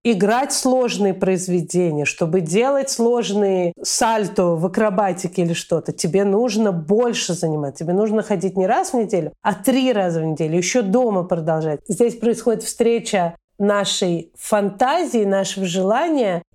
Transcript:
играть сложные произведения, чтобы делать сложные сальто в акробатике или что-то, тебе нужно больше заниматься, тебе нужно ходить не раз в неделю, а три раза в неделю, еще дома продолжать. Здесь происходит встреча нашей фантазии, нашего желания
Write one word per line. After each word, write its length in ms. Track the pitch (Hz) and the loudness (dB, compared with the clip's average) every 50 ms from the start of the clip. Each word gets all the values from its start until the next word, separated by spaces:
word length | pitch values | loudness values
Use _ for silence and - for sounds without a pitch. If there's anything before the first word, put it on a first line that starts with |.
| - | 0
играть 480 | 233 233 175 208 202 226 247 285 285 | 0 2 2 2 2 2 2 0 -2
сложные 640 | - - - 262 254 254 247 233 175 180 202 196 185 | -2 -2 0 2 2 2 2 0 0 0 0 0 0
произведения, 920 | 185 190 190 185 175 180 180 175 180 170 175 - 175 180 170 151 147 147 | 0 0 0 0 0 0 -2 -2 -2 -2 -2 0 0 0 0 0 -2 -2
чтобы 360 | - - - 180 160 165 190 | -4 -4 -2 -2 0 0 0
делать 480 | 170 151 165 214 240 269 277 269 269 269 | 0 0 0 2 2 2 2 0 -2 -2
сложные 800 | - - 233 233 240 240 214 175 202 208 208 196 190 185 180 175 170 - | -2 0 2 2 2 0 0 0 0 0 2 2 2 2 0 -2 -4 -6
сальто 760 | - - - - - 220 226 220 208 170 - - 185 175 170 | -6 -4 -2 0 2 2 2 0 0 0 0 2 2 2 2
в 100 | 160 165 | 0 -2
акробатике 800 | 190 180 220 220 214 190 190 208 190 185 185 - 170 - - 175 | -2 0 0 0 2 2 2 2 0 0 -2 -6 -4 -2 -2 0
или 100 | 170 165 | 0 -2
что-то, 380 | 160 - - 170 160 156 - | -4 -2 -2 -2 -2 -2 -4
тебе 320 | 147 - - 170 147 190 202 | -6 -4 -2 0 2 2 2
нужно 460 | 202 190 208 240 247 196 220 226 208 | 2 2 2 2 0 2 2 2 0
больше 640 | 185 165 156 151 202 220 247 240 214 - - - 170 | 0 -2 0 0 2 2 2 2 0 -2 -2 -4 -4
заниматься, 500 | 170 175 160 156 151 147 139 127 - 165 | -2 -2 -2 -2 -2 -4 -6 -6 -6 -4
тебе 100 | 160 175 | -2 0
нужно 300 | 196 214 220 214 220 202 | 0 2 2 0 0 0
ходить 340 | - 214 175 180 190 180 190 | -2 -2 -2 -2 -2 0 0
не 100 | 185 185 | 0 2
раз 220 | 240 339 381 - | 2 0 0 0
в 40 | - | -2
неделю, 360 | 247 220 - - 180 156 151 - _ - | -2 -2 0 -2 -2 -2 -4 -6 _ -4
а 100 | 202 196 | -4 -4
три 400 | 185 - 262 254 269 254 254 240 | 0 0 0 2 2 2 2 2
раза 280 | 208 185 180 165 165 | 2 0 0 0 -2
в 40 | 160 | -2
неделю, 320 | 160 156 147 165 156 160 180 | -2 -2 -2 -2 0 0 0
еще 240 | 175 - - 254 | 0 0 0 0
дома 420 | 226 190 185 247 254 226 202 185 170 | 0 2 2 2 2 2 0 0 -2
продолжать. 560 | 180 180 170 156 160 160 160 156 156 151 143 - - | -2 -2 -2 0 0 0 0 0 -2 -4 -4 -6 -4
Здесь 280 | 165 - 240 240 240 | 0 0 0 0 0
происходит 480 | 240 220 233 220 233 - 247 220 214 - | 0 -2 -2 -2 0 0 -2 -2 -2 -2
встреча 720 | - - - 240 233 233 233 233 - - 190 175 165 165 - _ _ _ - | -6 -2 0 0 2 0 0 -2 -2 0 0 0 -2 -4 -8 _ _ _ -2
нашей 720 | 202 202 202 202 196 - - - 202 180 170 165 160 - _ | 0 2 2 2 0 -2 -2 -2 0 0 -2 -2 -4 -10 _
фантазии, 880 | - - - 220 208 202 196 196 - 254 254 302 359 349 247 240 233 208 | -16 -4 0 0 2 2 0 0 0 0 2 2 0 0 0 0 0 2
нашего 420 | 196 196 196 196 190 - 196 190 | 2 2 0 0 -2 -4 -4 -4
желания 760 | 180 165 190 185 190 220 254 330 349 311 277 233 196 175 170 - _ _ | -2 -2 0 0 0 2 0 0 0 0 0 0 0 -2 -4 -6 _ _